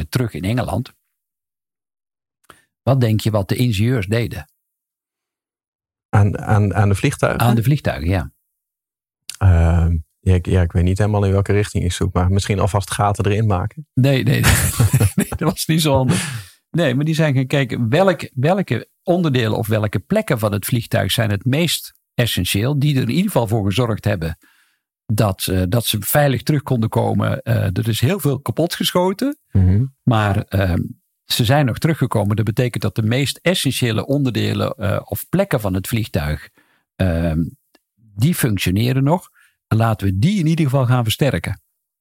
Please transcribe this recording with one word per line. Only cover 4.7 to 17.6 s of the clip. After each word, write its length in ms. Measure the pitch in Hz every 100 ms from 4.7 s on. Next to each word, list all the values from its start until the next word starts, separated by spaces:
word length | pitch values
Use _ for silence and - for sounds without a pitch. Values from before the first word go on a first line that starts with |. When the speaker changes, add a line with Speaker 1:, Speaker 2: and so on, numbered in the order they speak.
| _ _ _ _ _ _ _ _ _ _ _ _ _ _
Speaker 2:
Aan, 280 | 107 101 -
aan, 340 | - 107 104
aan 160 | 101 101
de 60 | 95
vliegtuigen? 460 | 143 - - -
Speaker 1:
Aan 140 | 117 120
de 80 |
vliegtuigen, 460 | 113 147 - 67 76
ja. 220 | 95 65 - _ _ _ _ _ _ _ _ - -
Speaker 2:
Ehm, 600 | 95 82 82 85 82 85 - _
ja, 140 | 95
ik, 120 | 92 87
ja, 160 | 92
ik 100 | 85
weet 120 | 90
niet 140 | 87 95
helemaal 260 | 104 104 98
in 60 |
welke 200 | 98 95
richting 300 | 101 101 98
ik 80 | 87
zoek, 220 | - 92
maar 180 | 90 90
misschien 280 | 98 - 95
alvast 320 | 95 104 -
gaten 340 | - 104 104 101
erin 200 | 104 107
maken. 400 | 90 104 - 147
Speaker 1:
Nee, 300 | - 131 135
nee, 180 | - 123 117 120 - -
<laughs> 340 | 113 127 101 -
nee, 120 | -
dat 100 | -
was 260 | 160 - -
niet 160 | 160
zo 120 | 156
handig. 560 | 135 127 180 170 117 95 - _
Nee, 240 | 160 156 127
maar 100 | 156
die 100 | 156
zijn 180 | 156 131
gaan 120 | 131
kijken, 420 | 143